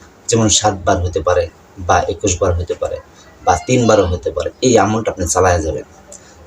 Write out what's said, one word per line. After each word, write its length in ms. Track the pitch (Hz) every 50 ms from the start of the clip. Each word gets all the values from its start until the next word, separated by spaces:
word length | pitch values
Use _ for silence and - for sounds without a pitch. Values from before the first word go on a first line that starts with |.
| - - - - -
যেমন 220 | - 117 113 110 104
সাত 240 | - - - 107 101 92 -
বার 120 | 104 98 95 90
হতে 160 | 90 - 95
পারে 280 | 85 90 87 87 85 - - - - - -
বা 220 | 98 90 92 92 85
একুশ 420 | 85 - - - - 98 - -
বার 120 | 98 90 87
হতে 180 | 85 85 - -
পারে 240 | - - - - - - - - - - - - - -
বা 140 | - - - -
তিন 200 | - 127 123 117
বারও 180 | 107 107 101 92
হতে 260 | 85 87 87 - -
পারে। 180 | - - - - - -
এই 160 | 127 127 113
আমলটা 340 | 104 98 107 110 113 110 -
আপনি 160 | - 95 87
চালায়া 320 | 85 - 92 92 90 87 82
যাবেন, 240 | 78 78 73 71 - - - - - - - - - - - - -